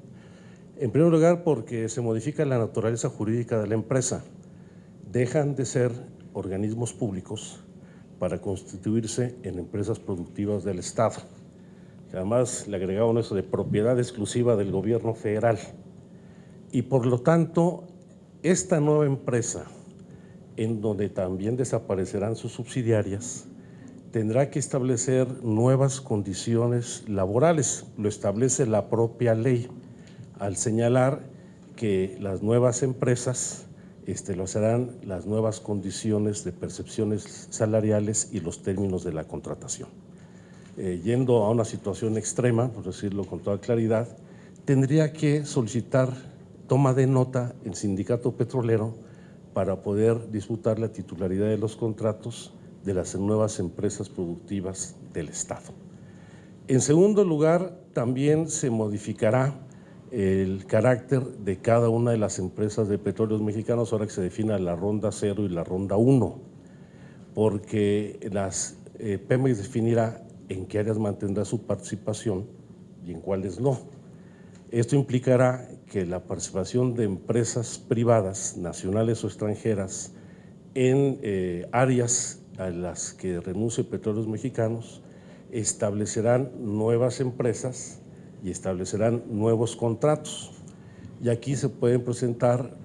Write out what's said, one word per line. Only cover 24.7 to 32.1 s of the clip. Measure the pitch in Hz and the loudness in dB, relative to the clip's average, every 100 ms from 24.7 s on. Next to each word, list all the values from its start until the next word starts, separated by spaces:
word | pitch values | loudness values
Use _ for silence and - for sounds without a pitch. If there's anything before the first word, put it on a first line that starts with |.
| 139 127 127 - 127 127 127 | 0 2 0 2 2 2 -2
nuevas | 117 107 127 131 139 - | 0 4 4 4 4 0
condiciones | - 107 98 92 117 113 120 120 117 - - | -2 -2 -2 -4 0 2 2 0 -2 -8 -4
laborales. | 98 95 117 160 160 - - - - | -2 2 4 4 4 0 -2 -8 -4
Lo | 104 | -2
establece | - 101 101 127 - 110 | 0 -2 2 2 2 2
la | 107 - | 2 2
propia | 107 117 - 120 110 | 2 0 2 2 4
ley | 127 123 120 - - - - - - - | 4 2 -2 -12 -18 -20 -20 -20 -16 -8
al | 101 95 | -6 -2
señalar | 120 110 117 127 131 147 - - - - - - | 0 2 4 4 4 0 -6 -18 -20 -20 -20 -4
que | 107 95 95 | 0 2 0